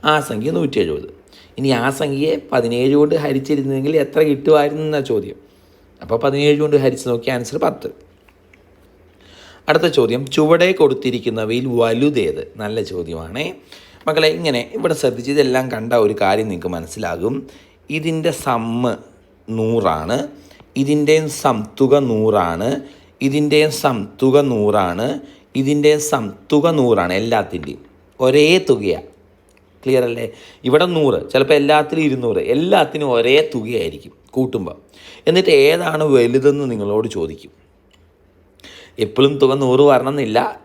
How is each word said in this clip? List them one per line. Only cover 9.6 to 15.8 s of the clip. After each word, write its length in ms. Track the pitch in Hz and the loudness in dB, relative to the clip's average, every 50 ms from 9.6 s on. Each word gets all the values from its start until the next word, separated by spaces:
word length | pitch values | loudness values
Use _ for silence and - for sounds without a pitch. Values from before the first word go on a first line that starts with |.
| _ - | _ 0
അടുത്ത 180 | 151 156 170 175 - | 0 2 2 2 2
ചോദ്യം, 260 | 139 120 107 117 127 139 131 - | 2 2 2 0 -4 -6 -4 0
ചുവടെ 340 | - 156 151 165 170 175 185 190 185 | 0 4 4 4 4 4 2 2 2
കൊടുത്തിരിക്കുന്നവയിൽ 840 | 160 135 131 131 - 131 127 - - 123 110 110 107 107 117 123 127 135 120 120 | 2 2 2 0 -4 -4 -6 -4 -6 -4 -4 -4 -4 -2 -4 -4 -4 -2 0 0
വലുതേത്? 600 | 117 113 113 117 139 147 147 120 98 80 82 - - - - - | 0 0 2 0 0 0 0 0 -2 -2 -4 -6 -10 -14 -12 -10
നല്ല 200 | 107 104 110 113 101 95 | -8 -6 -6 -6 -6 -6
ചോദ്യമാണേ. 560 | 95 90 85 82 82 82 80 82 98 131 156 170 190 - - _ - - - - - - - | -8 -10 -8 -8 -10 -12 -12 -12 -10 -8 -8 -10 -10 -14 -20 _ -20 -20 -20 -20 -20 -8 -6
മക്കളെ, 220 | 156 151 156 160 156 160 165 | -2 0 2 2 2 0 0
ഇങ്ങനെ 220 | 170 156 131 120 117 - - | -2 -2 -2 -2 -4 -6 -8
ഇവിടെ 180 | 143 - - - - | -6 -4 -4 -2 0
ശ്രദ്ധിച്ച് 320 | - 127 117 117 120 135 143 | -2 -2 -2 -2 -6 -2 0
ഇതെല്ലാം 300 | 151 139 131 127 131 131 127 120 | 2 2 2 2 0 -2 -2 -6
കണ്ട 180 | 110 | -8